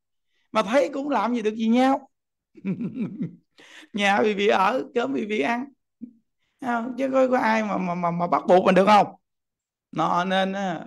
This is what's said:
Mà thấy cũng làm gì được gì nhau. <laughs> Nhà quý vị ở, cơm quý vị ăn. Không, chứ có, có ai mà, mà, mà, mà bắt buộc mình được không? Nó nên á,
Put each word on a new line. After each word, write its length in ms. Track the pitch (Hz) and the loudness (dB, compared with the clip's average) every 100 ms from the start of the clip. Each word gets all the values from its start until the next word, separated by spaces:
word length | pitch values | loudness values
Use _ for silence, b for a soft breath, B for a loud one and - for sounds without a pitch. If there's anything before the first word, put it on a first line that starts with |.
| _ _ _ _ _ | _ _ _ _ _
Mà 120 | 220 | -4
thấy 260 | 196 269 269 | 0 0 0
cũng 160 | 277 294 | -4 -4
làm 260 | 247 214 240 | -2 0 -2
gì 60 | |
được 140 | 214 220 | -2 -2
gì 120 | 220 | 2
nhau. 420 | 240 262 277 - _ _ _ _ | 4 2 0 -6 _ _ _ _
<laughs> 100 | - 190 170 208 262 190 214 202 - _ _ B B B | -12 -8 -6 -6 -8 -8 -8 -10 -12 _ _ B B B
Nhà 260 | 202 202 208 | -2 0 2
quý 140 | 220 | 0
vị 140 | 196 202 | 0 2
ở, 360 | 220 190 262 269 233 | 2 2 -2 -4 -4
cơm 180 | 262 | -4
quý 120 | 269 208 | -4 -4
vị 140 | 214 | -4
ăn. 240 | - 240 285 _ _ _ - - _ _ _ - 254 | -2 -4 -8 _ _ _ -20 -20 _ _ _ -12 -6
Không, 300 | 233 240 240 | -4 -6 -6
chứ 120 | 269 | -2
có, 140 | 262 262 | 2 2
có 100 | 247 | 2
ai 260 | 220 220 | 2 0
mà, 140 | 214 190 | 0 -4
mà, 180 | 185 175 | -4 -2
mà, 160 | 175 | -2
mà 160 | 175 175 | -2 0
bắt 160 | - - | 0 4
buộc 180 | 185 185 | 4 6
mình 100 | 185 | 4
được 100 | 196 | 6
không? 220 | 208 175 - _ _ _ _ _ _ _ | 6 4 -4 _ _ _ _ _ _ _
Nó 340 | 156 170 175 185 | -4 -2 0 0
nên 280 | 190 190 | 0 0
á, 320 | 196 190 165 | -2 -6 -6